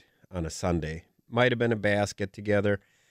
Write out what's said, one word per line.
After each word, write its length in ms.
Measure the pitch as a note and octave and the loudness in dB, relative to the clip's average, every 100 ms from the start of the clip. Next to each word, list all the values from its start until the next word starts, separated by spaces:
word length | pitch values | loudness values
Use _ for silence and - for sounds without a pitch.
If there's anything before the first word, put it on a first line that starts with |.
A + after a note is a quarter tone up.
| _ _ _ | _ _ _
on 140 | F#2 D#2+ | -8 -6
a 40 | |
Sunday. 560 | - F#2+ F2 D#2 D#2+ - _ - | -4 -2 0 -2 -8 -12 _ -6
Might 220 | A#2 B2 | 0 2
have 80 | A#2 | 2
been 120 | A#2 | 0
a 40 | A2 | 0
bass 360 | G#2 G2+ G2+ | 2 2 0
get-together. 680 | - G2 - G#2 G2+ G#2 G2+ _ _ _ | -4 -8 -6 0 2 2 0 _ _ _